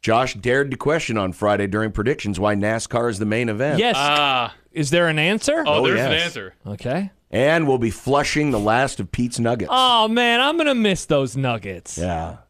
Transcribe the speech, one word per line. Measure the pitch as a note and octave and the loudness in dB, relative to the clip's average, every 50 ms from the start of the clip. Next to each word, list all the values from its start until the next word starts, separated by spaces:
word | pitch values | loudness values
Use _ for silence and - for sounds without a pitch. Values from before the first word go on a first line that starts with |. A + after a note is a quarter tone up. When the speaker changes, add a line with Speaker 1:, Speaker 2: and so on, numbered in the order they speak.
Speaker 1:
Josh | - A2 A2 A#2 C3 B2 - | 0 2 2 2 2 0 -4
dared | G#2 F#2+ B2 B2 C3+ C#3+ C#3 | -4 -2 0 2 2 2 0
to | C3 | -4
question | - - D3 D#3 E3 D#3 - A#2 | -4 -2 0 0 0 -2 -2 -2
on | A2 G2 F#2 F2+ | 0 0 -2 -2
Friday | - G#2 G#2 G#2 G2 G2+ | 0 2 2 2 2 0
during | G2 F#2 G#2+ A2 A2 | -2 0 -2 -2 -2
predictions | F#2+ - G#2 A#2 D3+ - - G#2 G2 D#2+ | -2 -2 0 0 -2 -2 -4 -6 -4 0
why | G2 G#2 G#2+ | 0 0 0
nascar | G2+ G2+ G#2 A2 A2+ - - - A#2+ A#2 A#2+ | 0 0 0 -2 -2 -4 -4 -2 0 0 0
is | G#2+ | -2
the | F#2+ G#2+ | -2 -2
main | G#2 G#2+ A#2 B2 A#2 | -2 0 0 0 -2
event. | G#2+ G#2 C3 D3 D3+ D#3+ | -2 -2 0 0 2 2
Speaker 2:
Yes. | A3 A#3+ A3+ | 2 2 2
Speaker 3:
Ah. | C3+ C#3+ D3 D3 D3 D3 C#3 C3+ B2+ A#2+ A2+ - - _ _ | 0 0 2 2 2 2 2 2 0 -2 -4 -8 -16 _ _
Speaker 2:
Is | _ - D3 C3 | _ -4 -2 2
there | D3 F3 F3 | 2 2 2
an | E3 D#3 | 2 2
answer? | D3+ D3+ F3 G#3 A3 - - D4 E4 D#4 | 2 0 0 0 0 0 0 0 0 0
Speaker 3:
Oh, | D4+ D3+ - | 0 2 2
Speaker 1:
Oh, | - | 2
Speaker 3:
there's | C3 - A2 | 2 2 2
an | B2 - | 0 0
Speaker 1:
yes. | - D#3+ E3+ | 0 0 0
Speaker 3:
answer. | E3+ - A#2+ G2 F#2 - _ _ | -2 -6 -10 -12 -14 -16 _ _
Speaker 2:
Okay. | F#2+ G2+ - - B2 C3 F3 G3+ F#3+ _ _ _ _ | -12 -12 -8 -6 -4 -4 -4 -4 -6 _ _ _ _
Speaker 1:
And | - G#2 B2+ C#3+ D#3+ E3+ D#3+ | 0 2 2 4 4 2 2
we'll | C#3 C3 B2+ | 2 2 2
be | A#2 A2+ | 2 -2
flushing | G2+ - - B2+ C3+ C#3+ C#3 - - D3+ D3+ D3 | -2 -4 -2 2 2 2 2 2 0 0 0 0
the | B2+ G#2+ | 0 0
last | G#2 G#2+ A2 B2 C3+ C3 - - | 2 2 2 2 2 0 -2 -6
of | G#2 F2 | -8 -6
Pete's | - - A#2+ A#2+ - - | -4 -4 -4 -2 -2 -2
Nuggets. | A#2 A#2 A#2+ A2+ G2 - B3 | 0 0 0 -2 -2 0 2
Speaker 2:
Oh, | B3+ C4 B3+ A#3+ A3+ A3 | 2 4 4 4 4 2
man, | A3 A3+ A#3+ B3 A#3+ A#3 A#3+ | 2 2 2 2 2 2 2
I'm | C4 C#4+ D#4+ | 2 0 0
gonna | E4+ D#4 D4 C4+ | 0 0 0 0
miss | A#3+ A3 G#3 F#3 E3+ - | 2 2 0 0 -2 0
those | - D#3 C#3+ C3+ B2+ - | 0 0 2 2 0 -4
nuggets. | C3+ C3+ B2+ A#2+ A2 F#2+ G2+ F#2 F2 - - - | -2 -2 -2 -2 -4 -6 -10 -12 -12 -12 -12 -8
Speaker 1:
Yeah. | - E2+ F2+ E2+ D#2+ E2 E2 D#2+ - - | -6 -4 -4 -4 -4 -6 -8 -10 -14 -20